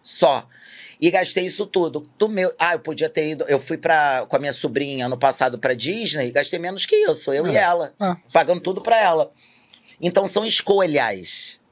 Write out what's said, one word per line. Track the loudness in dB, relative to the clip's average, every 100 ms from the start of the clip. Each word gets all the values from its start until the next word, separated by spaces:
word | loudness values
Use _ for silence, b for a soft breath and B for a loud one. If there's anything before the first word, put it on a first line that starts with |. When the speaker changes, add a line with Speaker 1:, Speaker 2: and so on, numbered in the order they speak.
Speaker 1:
Só. | -12 2 2 2 -4 B B B B B
E | 0
gastei | 2 -2 -4 -4
isso | -6 -4
tudo. | -2 -2 -4 -12 _
Do | -2
meu... | 0 -2 0
Ah, | 0
eu | 0
podia | -4 -4 -4
ter | -2 -4
ido, | -4 0
eu | 0
fui | 0 -4
pra... | 2 4 4 0 0
com | -2
a |
minha | -2
sobrinha | -4 -4 -2 -4 -4 -4
ano | 2
passado | 2 2 -2 0
pra | -2
Disney, | -2 -2 -2 -2 -2 0
gastei | 0 0 -4
menos | -6 -6 2
que | 2
isso, | 2 0 -2
eu | -2 2
e | 2
Speaker 2:
É. |
Speaker 1:
ela. | 2 2 -2 _
Speaker 2:
É. | -4 -4 _
Speaker 1:
Pagando | 2 2 0
tudo | -2 -6
pra | 2 4
ela. | 4 2 0 b b b b b b b
Então | 0 0 0
são | -2 0
escolhas. | -2 2 2 4 2 0 -4 -6 -6 -6 -12 _